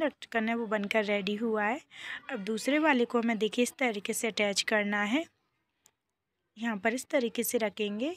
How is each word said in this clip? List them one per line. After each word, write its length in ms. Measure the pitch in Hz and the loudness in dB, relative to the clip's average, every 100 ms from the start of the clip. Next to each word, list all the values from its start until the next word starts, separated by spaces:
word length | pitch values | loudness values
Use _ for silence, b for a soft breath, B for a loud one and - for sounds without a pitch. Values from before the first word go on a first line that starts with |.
लटकन 460 | 302 - - 233 220 | -2 -4 -4 -2 0
है, 60 | |
वो 120 | 233 226 | -2 0
बनकर 380 | 214 202 226 | -2 0 0
रेडी 300 | 208 202 196 | 2 0 0
हुआ 300 | 208 233 214 | -2 0 0
है। 160 | 208 269 - B B B - | 0 -2 -6 B B B -8
अब 140 | 254 | -8
दूसरे 340 | 190 220 - 294 | -4 -4 0 2
वाले 260 | 311 262 | 4 4
को 140 | 233 240 | 4 2
हमें 180 | 233 226 | 0 0
देखिए, 240 | 214 240 | 0 2
इस 100 | 247 | 0
तरीके 400 | - 254 208 196 | 0 -2 -2 -4
से 160 | 214 233 | -4 -2
अटैच 340 | 202 208 196 | 0 0 0
करना 400 | - 214 208 208 | 2 2 2 0
है। 220 | 208 262 339 _ _ _ _ _ _ _ _ _ _ _ _ - | 0 0 -2 _ _ _ _ _ _ _ _ _ _ _ _ -6
यहाँ 200 | 233 214 | -4 0
पर 180 | 226 | 0
इस 120 | 247 - | 0 0
तरीके 340 | 294 240 233 | 2 2 0
से 160 | 220 240 | 0 2
रखेंगे, 560 | 214 196 208 208 269 | 0 0 -4 -2 -4